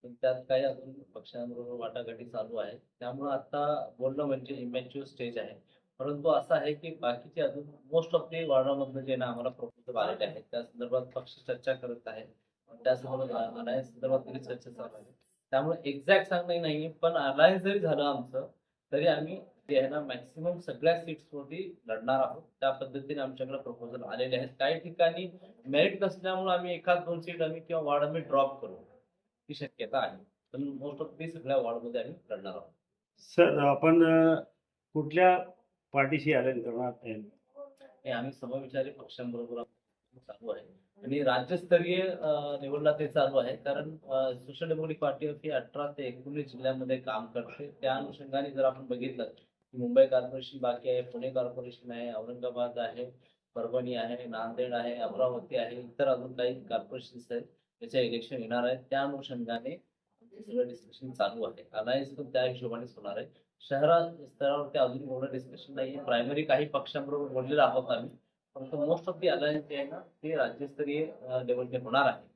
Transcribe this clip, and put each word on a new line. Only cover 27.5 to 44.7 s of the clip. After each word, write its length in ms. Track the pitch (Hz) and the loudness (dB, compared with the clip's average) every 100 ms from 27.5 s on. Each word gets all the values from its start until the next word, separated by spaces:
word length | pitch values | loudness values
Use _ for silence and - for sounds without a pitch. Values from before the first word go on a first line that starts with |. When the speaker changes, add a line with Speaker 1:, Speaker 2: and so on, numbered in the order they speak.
| 165 | -2
Speaker 1:
किंवा 200 | 165 165 | -4 -2
वॉर्ड 220 | 147 147 | 2 2
आम्ही 180 | 147 160 | 2 0
ड्रॉप 400 | 135 139 135 - | 2 4 4 0
करू, 140 | 110 92 - - _ _ _ _ _ | -12 -12 -20 -20 _ _ _ _ _
ही 60 | 147 | -10
शक्यता 420 | 139 _ 113 135 | -10 _ -2 0
आहे. 200 | 104 95 - _ _ | -2 -6 -20 _ _
पण 100 | 131 | -6
most 340 | 143 135 143 147 | -6 -6 -8 -8
of 240 | 156 - | -10 -8
the 80 | 165 | -10
सगळ्या 280 | 165 131 135 | -8 0 2
वॉर्डमध्ये 440 | 117 117 120 120 | 2 -2 -4 -4
आम्ही 140 | - - _ | -6 -10 _
लढणार 220 | 101 95 | -10 -8
आहोत. 180 | 92 - _ _ _ _ _ | -12 -14 _ _ _ _ _
Speaker 2:
सर, 420 | - - 170 147 | -4 6 8 8
आपण, 460 | 143 139 160 165 165 | 4 6 8 8 8
अ, 360 | 160 160 160 - _ _ _ _ | 8 8 4 0 _ _ _ _
कुठल्या 460 | 156 151 160 185 180 - - _ _ _ | -4 0 6 8 8 2 -14 _ _ _
पार्टीशी 400 | 139 135 151 139 | 2 4 2 4
अलायन्स 320 | 139 127 123 117 | 4 4 0 -2
करणार 220 | 117 123 | -2 -4
आहे? 260 | 120 123 110 104 _ _ 277 277 _ - _ 135 | -4 -10 -10 -10 _ _ -18 -18 _ -20 _ -6
Speaker 1:
हे 60 | |
आम्ही 200 | 117 131 | -4 -4
समविचारी 580 | - 123 135 135 135 135 | -8 -6 -6 -4 -4 -4
पक्षांबरोबर 720 | - - - 123 120 117 120 120 _ _ _ _ 127 | -6 -16 -10 -8 -6 -6 -8 -8 _ _ _ _ -20
चालू 320 | - - 233 | -20 -14 -8
आहे 160 | 101 - - _ _ | -8 -8 -20 _ _
आणि 200 | 113 143 | -4 2
राज्यस्तरीय, 800 | 135 127 131 180 - 175 170 180 | 2 2 0 -4 4 4 6 2
अ, 540 | 190 175 156 147 147 143 | 0 -2 0 0 0 -4
लेवलला 300 | 139 147 151 151 | -4 2 4 4
ते 80 | 151 | 2
चालू 300 | 151 135 135 | 4 4 4
आहे. 180 | 120 135 | 2 -2
कारण, 400 | 143 143 151 160 139 | -2 -4 -4 -12 -4
अ, 300 | 131 131 127 | 0 0 -2
सोशल 280 | - 139 | -12 -8
डेमोक्रेटिक 340 | 165 | -2